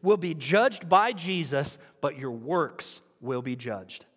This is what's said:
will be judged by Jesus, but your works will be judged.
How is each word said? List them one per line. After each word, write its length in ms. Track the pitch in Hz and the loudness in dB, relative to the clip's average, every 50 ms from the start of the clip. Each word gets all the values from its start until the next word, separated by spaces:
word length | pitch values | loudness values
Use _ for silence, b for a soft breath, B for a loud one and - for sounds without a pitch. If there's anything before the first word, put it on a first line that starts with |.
will 160 | - 185 208 | 6 4 4
be 180 | 202 165 180 160 | 4 2 -4 -4
judged 540 | 156 127 131 165 202 233 269 220 - 190 165 | -4 -2 2 4 4 4 4 2 -2 0 6
by 240 | 175 190 208 240 | 6 6 6 4
Jesus, 640 | 254 190 165 180 190 180 165 127 135 139 143 143 - - B B B B | 0 -4 -4 -4 -2 -2 -2 0 0 -2 -2 -2 -8 -14 B B B B
but 160 | - 143 156 | -4 -4 -4
your 140 | 135 131 131 | -4 -8 -8
works 680 | 117 117 113 135 175 180 156 123 - - - - - - _ _ _ _ | -8 -8 -6 -2 0 0 0 -2 -4 -10 -12 -12 -12 -16 _ _ _ _
will 220 | 135 120 135 123 | -6 -4 -4 -4
be 140 | 123 131 123 | -4 -4 -6
judged. 500 | 127 120 127 107 98 95 92 - - - _ _ | -6 -6 -8 -8 -8 -10 -14 -18 -20 -20 _ _